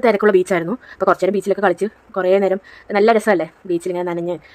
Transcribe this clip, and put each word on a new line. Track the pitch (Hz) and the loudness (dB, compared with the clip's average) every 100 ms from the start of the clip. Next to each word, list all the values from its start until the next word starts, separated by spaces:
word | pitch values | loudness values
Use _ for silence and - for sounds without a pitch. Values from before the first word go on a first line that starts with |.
തിരക്കുള്ള | 233 208 208 190 | 2 2 2 2
ബീച്ചായിരുന്നു. | 185 180 165 254 - | 2 -2 -2 -8 -10
അപ്പോൾ | - 190 | -6 -2
കുറച്ച് | 175 | 0
നേരം | 185 202 | 0 -2
ബീച്ചിലൊക്കെ | 196 196 196 | -2 0 0
കളിച്ച് | 175 208 _ _ 190 | 0 -6 _ _ -4
കുറേ | 180 196 | 2 2
നേരം | 190 190 - - - 202 | 2 -2 -8 -20 -6 0
നല്ല | 214 220 | 4 2
രസമല്ലേ | 220 180 160 - 185 | 2 0 -2 -10 -6
ബീച്ചിലിങ്ങനെ | 170 185 175 180 | -6 -4 -6 -4
നനഞ്ഞ്. | 175 170 170 - | -4 -6 -8 -12